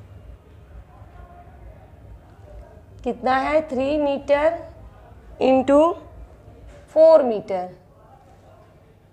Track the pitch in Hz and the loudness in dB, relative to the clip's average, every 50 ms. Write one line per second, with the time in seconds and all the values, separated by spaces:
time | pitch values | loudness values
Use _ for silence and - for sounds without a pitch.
0 | - - - - - - - - - - - - - - - - - - - - | -20 -20 -20 -20 -20 -20 -20 -20 -20 -20 -20 -20 -20 -20 -20 -20 -20 -20 -20 -20
1 | - - - - - - - - - - - - - - - - - - - - | -20 -20 -20 -20 -20 -20 -20 -20 -20 -20 -20 -20 -20 -20 -20 -20 -20 -20 -20 -20
2 | - - - - - - - - - - - - - - - - - - - - | -20 -20 -20 -20 -20 -20 -20 -20 -20 -20 -20 -20 -20 -20 -20 -20 -20 -20 -20 -10
3 | - 247 233 - - 254 262 269 269 285 302 311 311 - 262 247 269 277 302 302 | -8 -8 -8 -4 -4 -2 -2 -2 -2 -2 -2 -2 -2 -2 -6 -6 -4 -2 -2 -2
4 | 294 277 277 - - - 285 285 302 330 339 339 - - - - - - - - | -2 -2 -4 -6 -2 -2 0 0 0 -2 -2 -4 -12 -18 -20 -20 -20 -20 -20 -20
5 | - - - - - - - - - 262 262 262 262 269 277 294 320 349 403 - | -20 -20 -20 -20 -20 -20 -6 -2 2 2 2 2 2 4 4 4 4 2 0 -6
6 | - - - - - - - - - - - - - - - - - - - 311 | -14 -20 -20 -20 -20 -20 -20 -20 -20 -20 -20 -20 -20 -20 -20 -20 -18 -4 4 6
7 | 320 320 320 302 262 240 220 196 - - 190 180 180 180 180 - - - - - | 6 8 8 6 4 2 -2 -4 -6 -6 -8 -8 -8 -10 -14 -20 -20 -20 -20 -20
8 | - - - - - - - - - - - - - _ _ - _ _ - _ | -20 -20 -20 -20 -20 -20 -20 -20 -20 -20 -20 -20 -20 _ _ -20 _ _ -20 _
9 | _ _ | _ _